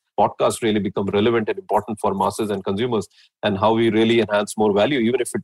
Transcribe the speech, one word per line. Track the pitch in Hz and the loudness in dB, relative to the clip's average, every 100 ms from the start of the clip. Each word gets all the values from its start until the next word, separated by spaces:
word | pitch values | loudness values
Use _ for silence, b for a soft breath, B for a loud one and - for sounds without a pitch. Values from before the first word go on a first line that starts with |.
| _ - | _ 0
podcasts | 104 - 131 - | 0 2 -2 0
really | 113 107 | -2 0
become | 101 - 98 | -2 -4 -2
relevant | 101 113 117 107 | 2 2 2 0
and | 98 | -6
important | - 104 - 107 | -2 -2 -2 -4
for | 107 98 | -4 0
masses | 98 95 107 | -2 -2 -4
and | 98 | -4
consumers, | 98 98 123 110 92 b b - | -4 -4 -2 -2 -4 b b -6
and | 107 101 | -4 0
how | 107 | 2
we | 113 117 | 2 2
really | 110 113 117 | 4 4 2
enhance | 107 104 104 - | 2 0 -2 0
more | 107 | 0
value, | 98 110 143 | 2 2 2
even | 113 123 | 0 0
if | 120 | -2
it | - | -6